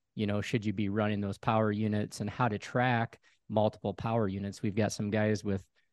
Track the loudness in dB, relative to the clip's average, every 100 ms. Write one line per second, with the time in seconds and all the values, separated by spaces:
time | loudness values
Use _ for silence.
0 | _ -4 -2 -2 0 -2 0 -2 0 2
1 | 2 0 -2 -2 2 2 2 2 0 0
2 | -2 -6 -6 0 0 -2 -2 0 2 2
3 | 0 -8 _ _ -2 2 2 0 -6 -4
4 | -2 0 0 -2 -6 -4 -2 0 0 0
5 | 0 2 2 0 -2 -4 -6 _ _